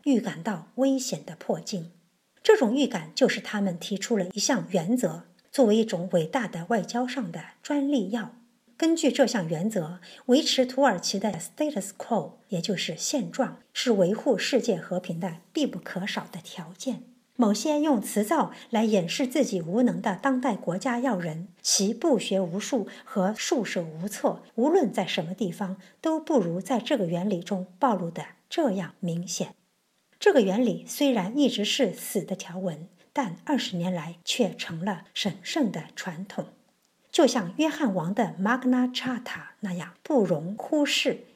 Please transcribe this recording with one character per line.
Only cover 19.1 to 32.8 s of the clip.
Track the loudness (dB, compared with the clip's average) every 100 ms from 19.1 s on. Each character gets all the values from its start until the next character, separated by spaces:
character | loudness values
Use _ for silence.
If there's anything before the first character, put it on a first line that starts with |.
| -2 0
自 | 2
己 | 2 0
无 | 0 2
能 | 2 2
的 | -2 0
当 | 0 2
代 | 0
国 | -2 -2 -2
家 | -2 0
要 | 0 -2
人， | -4 -8 -12 _
其 | 0 2 2
不 | 2 2 2
学 | 2 0
无 | 0 -4
术 | -2 -2 -2 -10
和 | -6 0 0
束 | 0 0 0
手 | 0 -4
无 | -6 -8 -8
策， | -2 -2 -2 -6 0
无 | 4
论 | 4 4
在 | 0 -2
什 | -4
么 | -4
地 | -4 -4
方 | -4 -8 -8 -14 _
都 | -2 -2
不 | 2 2
如 | 2 -4
在 | -2 -2
这 | 0 0
个 | 0
原 | 0 -2
理 | -2
中 | -2 -6 -6 0
暴 | 2
露 | 2 -2
的 | -8 -12 -18 _
这 | 0 0
样 | 0 -6 -6
明 | -4 -4 -6
显。 | -6 -6 -8 _ _ _ _ _ _
这 | 6
个 | 6
原 | 6 4
理 | 2 0 -6
虽 | 0 2
然 | 2 0 2
一 | 2
直 | 2
是 | -2 2 0
死 | 0 -4 -4
的 | -4
条 | -8 -8 -6
文， | -6 -6